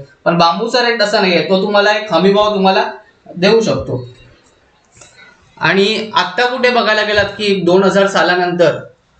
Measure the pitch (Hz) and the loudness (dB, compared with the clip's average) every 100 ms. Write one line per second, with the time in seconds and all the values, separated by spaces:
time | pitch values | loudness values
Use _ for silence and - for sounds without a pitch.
0 | - _ - 170 170 180 226 247 233 226 | -8 _ -2 2 2 2 -2 -2 0 0
1 | 202 220 185 175 160 190 202 202 202 208 | 0 0 0 0 0 -2 0 0 2 0
2 | - 165 190 202 214 196 190 190 - - | -2 0 2 2 2 2 0 0 -2 -8
3 | - _ - 175 190 226 190 135 - 120 | -20 _ -16 -2 2 2 0 -4 -6 -8
4 | - - - - _ _ _ _ _ _ | -10 -20 -20 -20 _ _ _ _ _ _
5 | - _ - _ _ - 156 190 208 220 | -20 _ -20 _ _ -6 -2 2 0 -2
6 | 220 - 175 - 247 254 247 233 208 214 | -2 -2 -2 -2 -2 0 0 0 0 0
7 | 208 208 196 - 208 190 170 185 190 190 | 0 0 -2 -2 -2 0 2 2 2 2
8 | 190 190 165 180 175 175 160 - - _ | 0 0 0 0 -2 2 0 0 -10 _
9 | _ _ | _ _